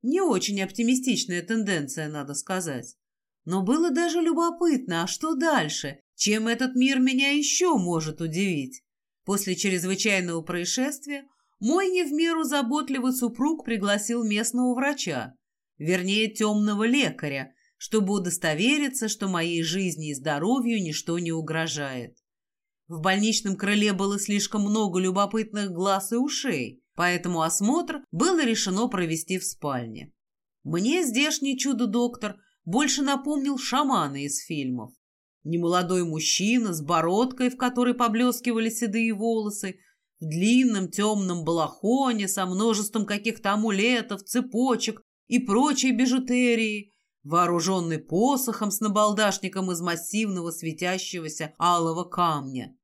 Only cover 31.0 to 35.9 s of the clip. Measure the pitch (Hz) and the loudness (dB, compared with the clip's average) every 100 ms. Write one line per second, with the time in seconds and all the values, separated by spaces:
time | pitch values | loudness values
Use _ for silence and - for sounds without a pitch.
31 | 302 220 302 302 277 262 262 233 233 226 | 2 2 0 0 -2 -2 0 0 0 2
32 | 240 240 208 202 _ _ - 208 302 - | 0 -2 -10 -10 _ _ -2 0 2 2
33 | 277 269 277 294 277 269 - 254 285 233 | 0 0 0 -2 -2 -4 -2 0 2 2
34 | 147 139 143 - - 156 131 123 110 _ | 0 -4 -6 -6 -6 -4 -2 -4 -8 _
35 | _ _ _ _ 151 170 170 180 175 | _ _ _ _ -4 0 2 2 2